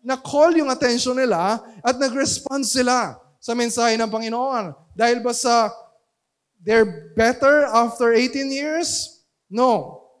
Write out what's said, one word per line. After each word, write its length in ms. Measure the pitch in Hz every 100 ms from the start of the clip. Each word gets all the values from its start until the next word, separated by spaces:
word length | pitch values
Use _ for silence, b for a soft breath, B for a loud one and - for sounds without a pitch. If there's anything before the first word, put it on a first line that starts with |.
na-call 480 | 233 262 - 285 320 330
yung 80 | 285
attention 480 | 262 247 240 254 254
nila 480 | 254 175 185 220 B B
at 160 | 233 247
nag-respond 720 | 269 247 269 - - 277 247
sila 480 | 262 247 254 196 120 _ _
sa 160 | - 233
mensahe 400 | 233 233 233 226
ng 160 | 226
Panginoon? 640 | 220 226 233 262 254 185 143 _
Dahil 320 | - 233 240
ba 80 | 240
sa 400 | 233 247 233 214 - - _ _ _ _ _ _ _
they're 540 | 175 226 214 165 - -
better 480 | 226 247 277 294 277
after 400 | 226 233 233 240
eighteen 400 | 233 247 269 269
years? 640 | 269 294 320 339 - - _ _ _ _
No. 560 | 202 254 214 131 165 _ _